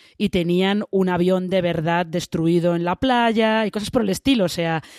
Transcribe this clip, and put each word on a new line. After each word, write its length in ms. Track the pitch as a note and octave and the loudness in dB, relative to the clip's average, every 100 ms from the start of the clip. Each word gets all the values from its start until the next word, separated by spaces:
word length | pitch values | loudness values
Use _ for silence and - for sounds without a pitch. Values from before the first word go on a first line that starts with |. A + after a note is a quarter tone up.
| - - | -20 -4
y 100 | G#3 | -2
tenían 540 | F#3 E3+ F3 F#3+ G3+ G#3 | 0 0 2 2 0 -2
un 180 | G3 F#3 | 0 0
avión 400 | F3+ F3+ F#3 F3+ | 2 2 0 0
de 140 | F#3+ | 0
verdad 420 | E3+ E3+ D#3+ E3+ E3+ | 0 -2 0 -2 -2
destruido 680 | E3+ - D#3+ E3 E3+ F3 E3+ | -6 -4 -2 2 2 2 0
en 80 | |
la 140 | F3 F3+ | -2 -2
playa 680 | C4 A#3+ A#3 A3+ A3 A3 G#3+ | 0 2 2 2 2 0 -2
y 60 | |
cosas 180 | G#3+ G#3 | -4 -2
por 140 | B3+ | -2
el 60 | G#3 | 0
estilo. 340 | F3+ C#4 B3 | -2 0 2
O 60 | F3 | 0
sea, 340 | - E3 D#3+ - | -2 -4 -4 -6